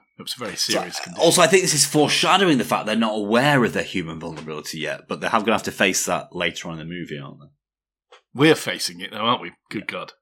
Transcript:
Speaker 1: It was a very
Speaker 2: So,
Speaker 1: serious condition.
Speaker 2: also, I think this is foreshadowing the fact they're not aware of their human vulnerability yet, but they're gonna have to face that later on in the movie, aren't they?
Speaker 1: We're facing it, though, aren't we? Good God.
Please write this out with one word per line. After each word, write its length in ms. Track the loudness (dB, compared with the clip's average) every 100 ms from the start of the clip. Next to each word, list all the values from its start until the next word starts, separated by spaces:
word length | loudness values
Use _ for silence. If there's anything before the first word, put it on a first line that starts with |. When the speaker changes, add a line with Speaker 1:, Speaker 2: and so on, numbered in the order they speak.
| _ -18
Speaker 1:
It 40 |
was 120 | -14 -10
a 20 |
very 180 | -10 -6
Speaker 2:
So, 160 | -2
Speaker 1:
serious 260 | -2 -4 -10
condition. 240 | -10 2
Speaker 2:
also, 180 | 4 6
I 40 | 6
think 140 | 4
this 120 | 4
is 100 | 2
foreshadowing 720 | 2 2 2 2 4 4 4 2
the 60 |
fact 220 | 2 -2 0
they're 100 | 0
not 180 | 0 -2
aware 480 | 2 4 6 6
of 80 | 4
their 100 | 0
human 340 | -4 -6 -6 -8
vulnerability 580 | -10 -10 -10 -10 -10 -8
yet, 240 | -6 -8 -8
but 120 | -8
they're 100 | -2
gonna 220 | 0 2
have 100 | 0
to 80 | -2
face 320 | 0 2 2 0
that 280 | -2 -4
later 340 | -4 -4 -4 -10
on 60 | -12
in 80 | -10
the 40 |
movie, 240 | -10 -10 -12
aren't 200 | -14 -18
they? 60 | -20 _ _ _ _ _ _ -20 _
Speaker 1:
We're 200 | 2 4 4
facing 440 | 0 -6 -6 -8
it, 100 | -12
though, 60 | -4
aren't 240 | 0 0
we? 100 | -4 -16 _
Good 160 | -8 -8
God. 240 | -10 -12 -16